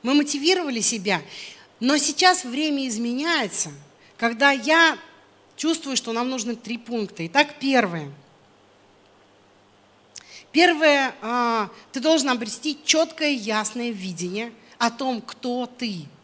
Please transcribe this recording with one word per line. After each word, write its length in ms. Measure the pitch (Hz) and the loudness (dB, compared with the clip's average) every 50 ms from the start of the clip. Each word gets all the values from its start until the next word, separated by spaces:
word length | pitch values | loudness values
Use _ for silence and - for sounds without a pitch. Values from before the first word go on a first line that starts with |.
Мы 120 | - 233 277 | 0 4 2
мотивировали 640 | 294 285 294 - 277 277 330 381 370 339 285 247 226 | 4 4 2 -2 0 2 2 2 2 0 -4 -2 2
себя. 420 | 190 - 233 214 180 202 190 165 143 - - - - - - - - _ _ _ | 2 2 2 2 -2 -2 -2 -2 -2 -8 -16 -16 -16 -18 -18 -20 -20 _ _ _
Но 200 | 226 254 294 294 | 0 2 4 4
сейчас 460 | - - 294 - 370 370 359 359 - | 4 2 2 6 6 6 6 4 -2
время 440 | 247 233 277 311 311 285 277 269 262 | -4 -4 -2 -2 -2 -2 -2 -2 -4
изменяется, 800 | 220 214 233 240 240 262 294 339 339 302 240 185 - - - 160 143 143 - - _ _ - - _ | -4 -2 -2 -2 -2 -2 0 0 0 0 0 0 0 0 -2 -2 -4 -16 -20 -20 _ _ -20 -20 _
когда 340 | - 226 233 233 220 277 277 | -2 -2 -2 2 4 4 4
я 480 | 277 269 220 285 311 330 330 320 277 - - - - - _ _ _ _ _ _ _ | 4 4 2 2 4 6 6 4 2 -2 -10 -20 -20 -20 _ _ _ _ _ _ _
чувствую, 420 | - - 320 330 330 - 277 262 | -4 -2 0 0 -2 -2 -4 -4
что 160 | - - 233 | -4 -4 -2
нам 160 | 226 226 247 254 | -2 -2 -2 -2
нужны 280 | 262 254 202 240 233 | -4 -6 -6 -6 -8
три 200 | 233 - 208 240 | -8 -8 -10 -10
пункта. 480 | 233 - 226 240 226 208 185 - - 165 | -10 -8 -6 -4 -4 -4 -6 -6 -10 -10
Итак, 300 | 170 - 277 294 294 - - | -2 0 0 0 0 -2 -6
первое. 500 | 254 269 269 247 226 180 170 165 147 139 139 - - _ _ _ _ _ _ _ _ _ _ _ _ _ _ _ _ _ _ _ _ _ _ _ _ _ _ _ _ _ _ _ _ _ _ _ _ _ _ - - - - - - _ | -2 2 2 4 2 2 -4 -8 -10 -10 -14 -18 -20 _ _ _ _ _ _ _ _ _ _ _ _ _ _ _ _ _ _ _ _ _ _ _ _ _ _ _ _ _ _ _ _ _ _ _ _ _ _ -20 -20 -20 -20 -20 -20 _
Первое, 640 | - 302 349 359 339 294 320 302 285 277 269 254 - - | 2 4 4 4 4 4 4 4 4 4 0 -2 -4 -8
а, 480 | - 220 240 247 240 233 233 226 208 185 - - - _ | -8 -4 -2 0 0 2 2 0 0 -2 -8 -18 -20 _
ты 80 | - 269 | -10 -2
должен 300 | 240 311 320 311 262 285 | 2 4 4 4 4 0
обрести 480 | 254 226 240 214 - - - 311 294 - - | -2 -2 -2 -6 -6 -6 -4 -6 -6 -6 -2
четкое, 460 | - - 311 330 330 - - 311 294 | 0 2 2 2 0 -2 -2 0 0
ясное 600 | 285 247 202 220 214 214 208 - - 247 240 240 | 0 -2 -2 -2 -2 0 0 -2 -4 -4 -6 -6
видение 640 | 226 190 185 190 175 160 180 180 185 208 233 233 233 - - - - _ | -6 -6 -8 -8 -6 -6 -6 -6 -6 -6 -8 -8 -12 -18 -20 -20 -6 _
о 120 | 233 233 | -2 -2
том, 300 | 233 - 277 262 254 254 | -2 -2 -4 -4 -4 -4
кто 460 | 247 - - - - 247 247 254 247 | -8 -12 -16 -10 -6 -6 -4 -4 -6
ты. 400 | 240 247 - 247 226 196 170 147 143 - - | -8 -8 -8 -6 -6 -6 -8 -10 -14 -20 -20